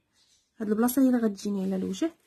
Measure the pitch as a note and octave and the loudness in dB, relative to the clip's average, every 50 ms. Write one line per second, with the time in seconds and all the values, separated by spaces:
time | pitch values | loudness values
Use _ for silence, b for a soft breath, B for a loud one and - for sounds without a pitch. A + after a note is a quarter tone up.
0 | _ _ _ _ _ _ _ _ _ _ _ - A3 G#3 G#3+ G#3+ A#3 B3 B3+ C#4 | _ _ _ _ _ _ _ _ _ _ _ -6 -4 -2 0 2 0 2 2 4
1 | C4 B3+ B3 A#3+ A3+ A3 G3 G3 - G#3 G3+ G3 F#3+ F#3+ F#3+ F#3+ F#3 F#3 F#3+ F#3+ | 4 4 4 4 2 0 -2 -4 -6 -4 -4 -2 -2 -2 -2 -2 -4 -4 -4 -2
2 | D#4 E4 - _ _ | -4 -4 -4 _ _